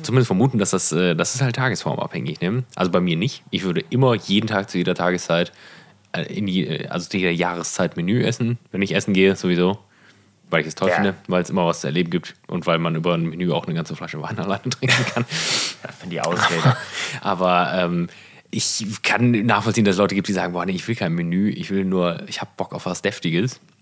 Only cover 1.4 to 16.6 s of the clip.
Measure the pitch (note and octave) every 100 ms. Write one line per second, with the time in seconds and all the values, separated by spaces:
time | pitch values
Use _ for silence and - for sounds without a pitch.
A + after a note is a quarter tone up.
1.4 | C3+ A#2 B2+ F#2 - - - - - D#2
2.4 | F2 B2 B2 - F#2 F2+ F2+ D#2+ A#2+ -
3.4 | - F#2+ F#2 E2 - B2 C3 A2 - G2+
4.4 | G#2+ G#2 G2 F2+ F2+ F2+ F2 F2+ - E2+
5.4 | F2 - - - - _ _ - D#2+ -
6.4 | G#2+ F#3 - D#2 - F2 E2 G2 F2+ E2+
7.4 | F2 F2 E2 - F2 - F2 A#2 A2 A#2+
8.4 | A#2 A#2+ - F#2+ G2 F2 G2+ F#2+ F#2+ F#2+
9.4 | F2+ F2 F2+ G2+ _ _ - - _ _
10.4 | - E2 D#2 - F#2+ E2+ G2+ F2 - F2+
11.4 | F2 F#2 E2+ - C#2 D#2+ E2+ F2 - -
12.4 | - F2+ E2 E2 E2 D#2+ F2 F2 E2 E2
13.4 | F2+ D#2+ - E2 E2 D#2 E2 D#2 D2+ A2+
14.4 | F#2+ G2 B2+ - B2+ B2 B2 B2 B2 D#3+
15.4 | - - - - - - F2+ E2+ E2 F2
16.4 | - E2+